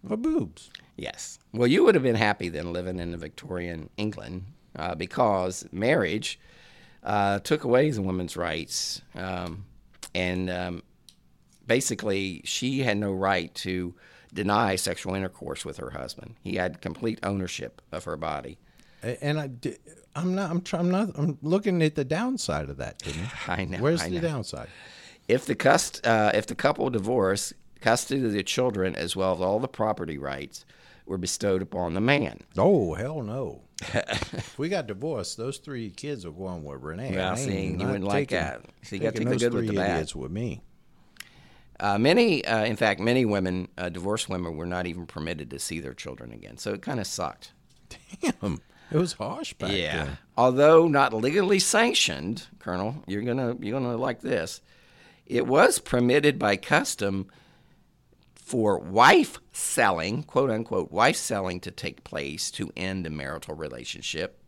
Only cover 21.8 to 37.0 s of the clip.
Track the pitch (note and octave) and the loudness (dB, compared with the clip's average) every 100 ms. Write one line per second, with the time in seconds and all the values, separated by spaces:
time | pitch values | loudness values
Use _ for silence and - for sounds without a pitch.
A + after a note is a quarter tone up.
21.8 | D#3 D3+ C3 D#3 B3 C4 - D2 C#2+ C#2 | 2 2 -2 0 -2 -2 -2 -2 -4 -6
22.8 | B1 - - D2+ G2+ - - F2 F#2 F#2 | -8 -8 -8 -6 -6 -8 -4 -2 -2 0
23.8 | B2+ E3 E2+ F3 E3 C#3+ G#2 - - - | 0 0 0 -2 -2 -2 -6 -10 -12 -16
24.8 | - - - - _ B2+ - B2+ C3 - | -20 -20 -20 -20 _ 2 2 2 6 4
25.8 | - - A#2+ A2+ G#2 - G2+ - D3 D3 | 2 -2 2 4 6 2 0 0 0 2
26.8 | C3+ A#2+ G2 B2 F#2+ G2 - - - - | 0 0 0 2 2 2 -2 -10 -20 -4
27.8 | G#2+ A#2+ - C#3 A#2+ G#2 F2+ - B2+ G2+ | 2 2 2 0 0 0 -2 0 0 2
28.8 | F#2 - E2+ F#2 F#2+ F2 F2+ G#2+ B2+ - | -2 -2 -4 0 0 2 2 0 -2 -2
29.8 | A2 G#2 E2 D2 C#2 C2+ D2 - - - | -2 0 -4 -6 -6 -6 -8 -14 -20 -20
30.8 | - - - F#2+ F2 - G2+ F#2 F#2 F#2 | -20 -20 -8 -4 -4 -2 2 2 0 -4
31.8 | E2+ E2+ A2+ C#3+ G#2+ - - - C3 F#3+ | -2 0 4 4 2 -6 -8 2 6 6
32.8 | F#2 D#2 A#2+ D#3 A2 A#2+ A2+ C2+ - - | 2 -2 -4 -6 -6 -6 -6 -10 -16 -14
33.8 | - A#2+ - - - - - - D#3 F#3+ | -4 -4 -2 -4 -4 -8 -12 -6 -4 -4
34.8 | B2 G2 C#3+ C3+ F2+ - A#2+ C#3 - C3 | -4 -6 -4 -4 -6 -6 -8 -8 -10 -10
35.8 | A2+ F#2 C#3+ C#3 F2 D#2 F#2+ F2 D2 C#2 | -8 -8 -8 -8 -10 -8 -8 -8 -8 -10
36.8 | C#2 E2 | -8 -8